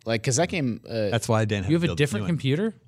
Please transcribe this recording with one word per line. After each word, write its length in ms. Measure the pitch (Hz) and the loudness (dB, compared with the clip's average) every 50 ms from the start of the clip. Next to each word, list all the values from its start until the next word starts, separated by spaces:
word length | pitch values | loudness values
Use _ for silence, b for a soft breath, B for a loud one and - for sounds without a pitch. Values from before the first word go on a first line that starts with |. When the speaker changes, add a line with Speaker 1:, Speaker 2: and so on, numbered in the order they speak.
| _ | _
Speaker 1:
Like, 180 | 110 117 110 - | -2 -2 0 0
'cause 140 | 139 120 | 0 2
that 120 | 143 175 180 | 2 0 0
game, 320 | 220 175 139 123 107 - - - | 0 -2 -2 -2 -2 -4 -8 -6
uh, 200 | 113 110 107 101 | -4 -2 0 0
Speaker 2:
That's 180 | 104 117 - - | 0 0 2 2
why 160 | 113 110 110 | 2 2 2
Dan 180 | 104 107 101 92 | 2 0 -2 2
had 60 | 107 | 2
Speaker 3:
You 60 | 156 | 2
have 60 | 170 175 | 2 2
Speaker 2:
to 20 | |
Speaker 3:
a 40 | - | 0
Speaker 2:
build 80 | 85 147 | 2 0
Speaker 3:
different 220 | 147 143 208 208 202 | 0 0 0 -4 -2
Speaker 2:
a 40 | |
new 40 | 175 | -2
one. 60 | 170 | -2
Speaker 3:
computer? 380 | 139 - 131 135 165 208 226 - - _ | 0 0 0 0 0 0 -4 -6 -8 _